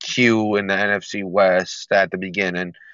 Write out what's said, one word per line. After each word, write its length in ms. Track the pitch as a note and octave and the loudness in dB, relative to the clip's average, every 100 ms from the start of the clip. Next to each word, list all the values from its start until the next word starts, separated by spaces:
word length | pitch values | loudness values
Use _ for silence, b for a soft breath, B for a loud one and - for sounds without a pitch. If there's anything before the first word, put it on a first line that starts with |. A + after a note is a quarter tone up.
Q 540 | - - A#2+ A2 G#2+ G#2 | -6 2 4 4 2 0
in 120 | G2 | 0
the 100 | F#2+ | -2
N 120 | G#2 | 0
F 140 | G2+ | -2
C 180 | - G#2 | -4 -10
West 680 | F#2+ F#2+ F#2+ F#2 F2+ - - | -2 2 4 4 0 -6 -2
at 180 | G2+ F#2+ | 0 0
the 80 | F#2+ | -2
beginning 560 | F#2+ F2+ F#2+ F2 F2+ - B | -6 -4 -4 -4 -8 -12 B